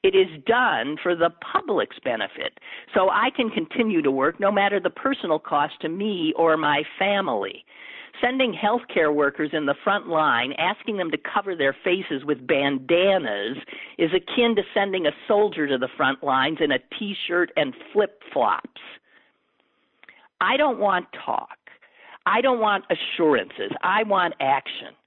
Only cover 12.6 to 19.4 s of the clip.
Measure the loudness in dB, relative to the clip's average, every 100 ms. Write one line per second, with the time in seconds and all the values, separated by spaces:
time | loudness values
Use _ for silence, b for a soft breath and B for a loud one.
12.6 | 0 -2 2 4 4 2 0 -4 -4 -8
13.6 | -12 B B -2 0 0 -2 0 2 2
14.6 | 0 -2 0 0 -2 -4 0 2 2 0
15.6 | -2 0 -2 0 0 0 0 2 0 0
16.6 | 0 0 _ -10 -8 -6 -2 0 0 0
17.6 | -2 -4 -4 0 0 _ -8 0 0 0
18.6 | -6 -20 -20 -20 b b b b